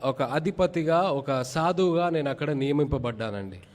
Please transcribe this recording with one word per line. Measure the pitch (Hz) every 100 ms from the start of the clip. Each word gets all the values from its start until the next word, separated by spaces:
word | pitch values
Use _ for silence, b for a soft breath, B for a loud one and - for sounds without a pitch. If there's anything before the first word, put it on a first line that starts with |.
ఒక | 131 131
అధిపతిగా, | 127 147 160 185 180 170 160 165
ఒక | 190 139 135 131
సాధువుగా | 127 160 165 180 185 165 175
నేను | 160 143
అక్కడ | 131 147
నియమింపబడ్డానండి। | 139 135 143 139 143 123 110 110 101 98 92 b